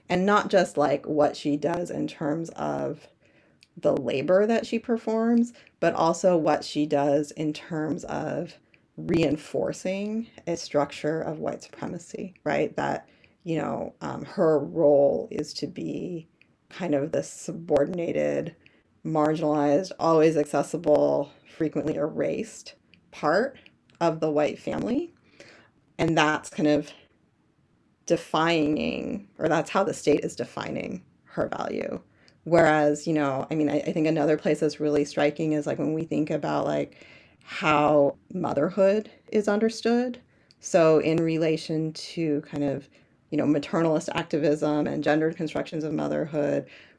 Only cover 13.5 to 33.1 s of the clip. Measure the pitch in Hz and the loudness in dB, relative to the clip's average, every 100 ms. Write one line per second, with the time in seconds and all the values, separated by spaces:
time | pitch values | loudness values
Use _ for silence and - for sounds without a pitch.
13.5 | 160 - - - - 151 131 139 - 165 | -4 -4 -6 -8 -10 -10 -10 -6 0 2
14.5 | 151 156 165 143 143 139 - - - 151 | 2 0 2 4 6 4 2 -4 -8 -8
15.5 | - 151 175 160 147 170 170 - _ _ | -8 -8 -8 -8 -6 -8 -10 -14 _ _
16.5 | _ _ - 175 143 156 139 - - - | _ _ -8 -2 -2 0 -4 -4 -10 -12
17.5 | 165 170 - - 180 170 151 147 143 156 | -8 0 2 2 -2 -4 -2 0 -2 -4
18.5 | - _ _ _ _ 160 156 151 156 151 | -10 _ _ _ _ -2 2 2 2 0
19.5 | 151 147 143 185 - 165 160 160 160 147 | 2 2 2 0 -2 2 6 6 4 0
20.5 | 143 143 160 165 147 143 143 143 - _ | 0 -2 -2 2 4 4 0 -2 -10 _
21.5 | - 156 156 147 147 151 151 143 151 147 | -4 -4 -2 -4 -2 -4 -2 -2 -4 -6
22.5 | - - - _ _ _ - 151 180 262 | -12 -20 -20 _ _ _ -2 2 2 0
23.5 | - - _ _ - 170 160 156 147 143 | -6 -20 _ _ 0 0 2 0 2 0
24.5 | - 185 175 202 262 339 _ _ - - | -2 -6 -4 -2 -2 -4 _ _ -20 -20
25.5 | - _ _ _ - 160 160 151 156 - | -20 _ _ _ -2 2 4 4 2 -4
26.5 | - 151 147 151 - _ _ _ _ _ | 0 2 2 0 -14 _ _ _ _ _
27.5 | _ _ _ _ _ - 170 - 156 165 | _ _ _ _ _ -2 -2 0 0 2
28.5 | 165 147 151 - - - 202 - - 175 | 2 0 0 -2 -4 -6 -8 -10 -4 0
29.5 | 160 151 196 196 - - 147 - - 123 | 0 0 0 -2 -2 0 0 0 -6 -8
30.5 | - - - - 180 - _ _ - - | -8 -8 -8 -8 -10 -14 _ _ -6 -4
31.5 | - - - - - - _ _ _ 160 | -4 -6 -6 -6 -8 -14 _ _ _ 2
32.5 | 165 156 156 147 147 - | 4 6 6 4 2 0